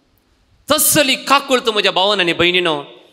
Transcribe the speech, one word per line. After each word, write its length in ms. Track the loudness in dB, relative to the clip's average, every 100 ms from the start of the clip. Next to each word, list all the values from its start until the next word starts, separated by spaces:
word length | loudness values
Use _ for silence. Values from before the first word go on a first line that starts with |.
| _ _ _ _ _ _ -2
तसली 440 | 0 2 2 2 0
काकुळत 540 | 0 0 2 -2 0
म्हज्या 220 | -2 0
भावान 280 | 0 0 0
आनी 140 | 0
भयणीनो, 500 | 0 0 0 -2 -4 -8 -20 -20